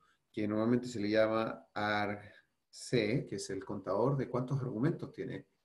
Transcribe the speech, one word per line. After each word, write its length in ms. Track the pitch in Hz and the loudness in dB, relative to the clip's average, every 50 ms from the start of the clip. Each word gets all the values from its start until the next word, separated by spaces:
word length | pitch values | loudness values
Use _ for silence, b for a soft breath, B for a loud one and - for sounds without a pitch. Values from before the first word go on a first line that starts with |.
| _ _ _ _ _ _ | _ _ _ _ _ _
que 160 | - 110 107 104 | -6 -4 -2 0
normalmente 400 | 107 107 110 117 123 120 123 - | 2 2 4 4 4 2 2 -2
se 120 | - 107 | -4 -2
le 100 | 104 104 | 0 2
llama 600 | 107 110 110 107 110 110 113 - - - - _ - | 6 6 6 6 4 2 0 0 -2 -8 -12 _ -4
argc, 1500 | 104 104 104 107 104 104 98 104 101 - - - - _ _ _ _ _ _ - - - - 135 120 107 104 117 - - - | -2 0 2 2 2 0 0 -2 -6 -8 -16 -20 -20 _ _ _ _ _ _ -18 -14 -6 0 2 2 2 4 2 0 -2 -4
que 80 | 107 | -8
es 140 | 98 - - | -8 -6 -6
el 160 | 98 95 - | -6 -8 -6
contador 500 | - 104 101 - 92 95 101 117 139 147 135 | -6 -8 -6 -4 -2 2 2 4 2 2 0
de 120 | 117 - | -2 -2
cuántos 300 | - 120 131 - 139 120 | -2 -4 -2 0 -2 -2
argumentos 500 | 120 - 104 107 127 165 170 - - - | -2 -2 -2 0 2 2 0 0 -4 -10
tiene 360 | - - 90 - 92 95 - _ _ _ _ | -8 -8 -8 -6 -8 -10 -10 _ _ _ _